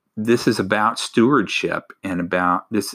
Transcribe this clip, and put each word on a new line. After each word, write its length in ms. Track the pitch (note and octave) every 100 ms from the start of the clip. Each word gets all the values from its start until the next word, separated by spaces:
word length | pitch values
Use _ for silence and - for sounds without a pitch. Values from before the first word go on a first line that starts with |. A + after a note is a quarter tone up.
| _ -
this 320 | G#2+ A#2 -
is 100 | A2+
about 400 | F#2+ G#2 G#2+ A#2+
stewardship 920 | - - A#2 C#3+ F#2 - F2 D#2+ - -
and 180 | G2 F2
about 460 | F2 F2+ F2+ F2+ -
this. 220 | G#2+ -